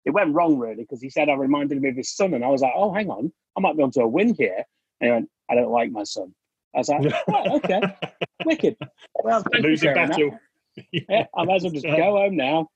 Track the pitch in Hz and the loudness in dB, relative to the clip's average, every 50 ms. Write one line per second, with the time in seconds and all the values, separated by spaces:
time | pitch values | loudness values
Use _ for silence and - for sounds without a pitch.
0 | - - 147 208 196 156 143 175 175 165 151 127 117 113 107 107 120 - 143 113 | -4 -2 0 2 2 2 2 2 2 2 2 0 -2 -6 -8 -10 -12 -12 -12 -14
1 | 127 135 - 160 151 147 143 135 135 135 147 147 143 143 147 135 139 135 123 127 | -12 -6 -2 0 2 2 2 2 2 0 0 0 0 -2 -2 -2 -2 -2 -4 -4
2 | 113 - - - 196 185 165 135 120 131 139 139 139 127 - 180 202 214 175 214 | -8 -6 -4 -2 -2 0 0 0 0 0 0 2 2 0 2 2 0 0 0 -2
3 | 214 170 104 101 127 175 - _ _ _ - 196 190 165 151 156 139 127 - 135 | -4 -4 -6 -6 -6 -8 -8 _ _ _ -6 -2 0 0 2 2 0 2 2 2
4 | 117 113 120 175 214 240 202 151 123 95 92 101 - _ _ _ _ _ _ - | 2 2 2 2 2 2 2 2 0 -2 -2 -4 -8 _ _ _ _ _ _ -2
5 | 127 120 120 117 151 - _ _ _ - 123 120 123 113 117 120 120 117 - 104 | 0 2 2 2 0 -4 _ _ _ 0 2 2 2 2 2 0 0 -2 -4 -6
6 | 101 - - 110 92 92 - _ _ _ _ _ _ _ - - 123 - 143 147 | -8 -8 -8 -10 -10 -12 -14 _ _ _ _ _ _ _ -4 -2 0 0 0 0
7 | 143 147 - 679 - - 427 403 - 185 262 294 - 196 185 190 196 190 190 - | 0 0 0 -2 -2 0 0 0 0 0 0 0 0 0 0 0 0 -2 -4 -6
8 | - - - - 175 - _ - - 320 311 311 - 165 - - 139 - _ _ | -12 -10 -8 -8 -10 -10 _ -6 -2 -2 0 2 0 0 0 -2 -12 -16 _ _
9 | - - - - - 220 226 220 190 - - - 135 156 156 - - 147 139 175 | -20 -12 -6 -4 -2 0 0 0 0 0 0 2 2 2 2 2 2 2 2 2
10 | 165 143 165 - 147 143 - - _ _ _ _ _ _ - - - _ - 160 | 2 2 2 2 0 0 -2 -6 _ _ _ _ _ _ -20 -20 -14 _ -8 -8
11 | - - 196 226 - - - 185 170 180 190 185 175 180 156 143 123 151 147 160 | -4 0 0 0 0 -2 -4 -2 0 0 0 0 0 -2 -6 -6 -4 0 0 2
12 | 165 196 208 196 196 202 190 151 127 131 156 165 156 - _ | 2 2 2 2 2 2 0 0 0 2 0 0 -2 -4 _